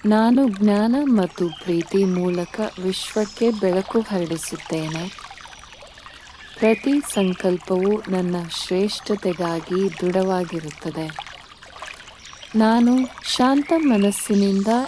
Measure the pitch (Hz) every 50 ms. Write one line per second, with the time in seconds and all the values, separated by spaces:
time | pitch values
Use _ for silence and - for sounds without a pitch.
0 | - 214 214 220 226 226 247 269 277 240 196 196 208 208 202 202 214 233 240 277
1 | 294 277 240 208 180 170 - - 180 170 151 - - 180 175 170 170 - - 196
2 | 196 185 180 180 180 180 180 175 175 - - - 214 - - 190 185 185 190 -
3 | - - - 214 214 202 - - 233 233 226 208 202 185 180 190 190 - - 226
4 | 220 - 208 185 170 160 165 160 - - - 156 - - 165 160 156 156 156 160
5 | 175 190 - - - - - - - - - - - - - - - - - -
6 | - - - - - - - - - - - - 220 220 226 - - 277 277 294
7 | 285 - - 220 196 185 180 - - 185 185 170 - - 185 185 190 202 214 214
8 | - - 190 180 180 180 180 175 170 165 - - - - 180 185 202 208 - -
9 | - - 214 202 - 190 175 160 175 170 165 165 - - 180 190 196 196 165 -
10 | 180 180 180 190 190 190 190 180 180 165 - 165 156 151 - - - 165 147 156
11 | 160 156 156 - - - - - - - - - - - - - - - - -
12 | - - - - - - - - - - - 220 220 220 226 240 240 240 247 262
13 | 262 - - - - - - - 254 254 277 285 285 - 330 330 320 277 233 202
14 | 202 202 196 - - - 214 202 202 196 196 196 196 214 226 240 262